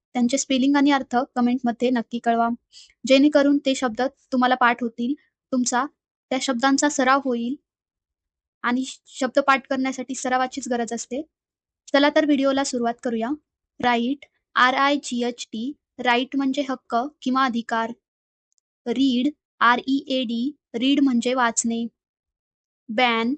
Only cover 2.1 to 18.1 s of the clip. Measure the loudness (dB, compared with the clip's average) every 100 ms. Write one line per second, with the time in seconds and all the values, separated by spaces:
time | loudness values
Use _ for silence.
2.1 | -4 -2 0 0 -4 _ -20 -20 _ 2
3.1 | 6 6 6 4 2 0 -2 -2 -2 -4
4.1 | -6 _ 0 0 4 2 2 -4 -4 -6
5.1 | -6 _ _ _ -4 -2 -2 -4 -8 _
6.1 | _ _ -4 -4 0 2 2 2 2 2
7.1 | 2 0 -4 -4 -8 _ _ _ _ _
8.1 | _ _ _ _ _ -4 -2 -4 -12 _
9.1 | -6 -2 0 2 0 0 -4 -4 -6 -10
10.1 | -8 -4 -2 -2 -6 -6 -4 -4 -8 -8
11.1 | -10 -10 _ _ _ _ _ -2 2 4
12.1 | 4 2 2 2 0 -2 -2 -4 -4 -4
13.1 | -4 -4 -6 _ _ _ -4 0 0 -2
14.1 | -4 -10 _ _ 0 2 2 0 0 -4
15.1 | -4 -4 -6 -12 -10 -10 -12 _ -6 0
16.1 | 0 -2 -2 -2 -2 -4 -8 _ -4 -4
17.1 | -6 -4 0 0 -2 -4 -4 -4 -8 _